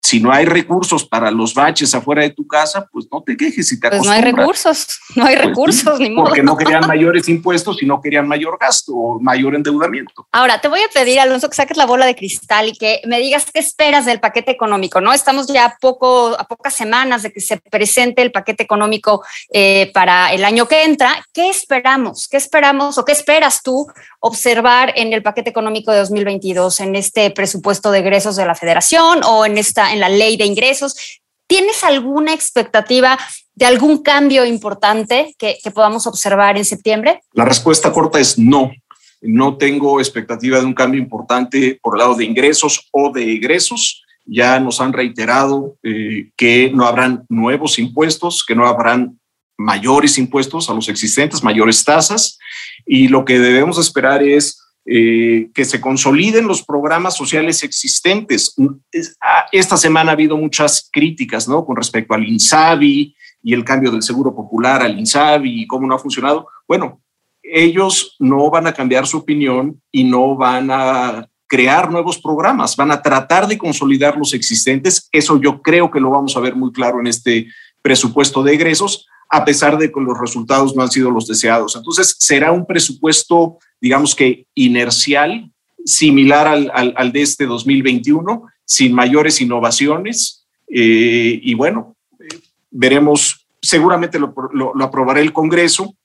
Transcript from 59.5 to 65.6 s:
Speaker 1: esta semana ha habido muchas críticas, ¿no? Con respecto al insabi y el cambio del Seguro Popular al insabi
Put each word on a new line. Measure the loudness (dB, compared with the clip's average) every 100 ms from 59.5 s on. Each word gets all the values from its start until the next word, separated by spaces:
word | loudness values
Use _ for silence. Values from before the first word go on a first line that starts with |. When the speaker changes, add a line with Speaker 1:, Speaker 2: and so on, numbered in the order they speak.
Speaker 1:
esta | 0 2 2
semana | 2 2 2
ha |
habido | 2 2 0
muchas | -4 0 0 0 -4
críticas, | -2 -2 -2 -6 -6 -2
¿no? | -4 -2
Con | -6
respecto | -4 -6 -4
al | -4 -2
insabi | 0 2 4 4 4 2 2 -2 _ -20 _
y | -4
el | -2
cambio | 0 0 0
del | -2
Seguro | -4 -2 -2 -4
Popular | -8 -2 0 0
al | -2 -4
insabi | -2 0 2 2 0 -6